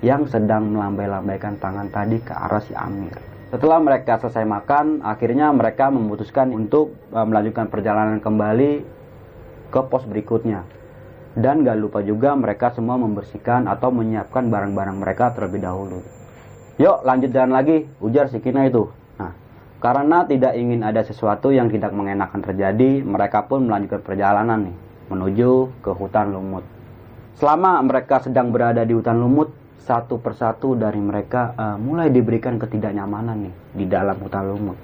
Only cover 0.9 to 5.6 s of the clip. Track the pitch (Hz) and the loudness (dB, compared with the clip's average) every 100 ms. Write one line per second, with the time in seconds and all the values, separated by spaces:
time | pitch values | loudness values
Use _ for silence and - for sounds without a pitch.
0.9 | 101 101 98 98 95 104 101 95 95 101 | -4 -4 -4 -6 -6 -6 -6 -8 -6 -6
1.9 | 104 104 117 117 - 92 104 - - - | -4 -2 -2 -4 -8 -2 -4 -4 -10 -8
2.9 | 101 92 - - - - 123 151 165 156 | -8 -10 -12 -18 -20 -10 0 4 4 4
3.9 | 131 - 113 120 117 110 104 - 143 151 | 2 2 -2 -2 -2 -2 -2 0 2 2
4.9 | 151 92 107 117 123 151 139 | -2 -4 -2 0 2 4 4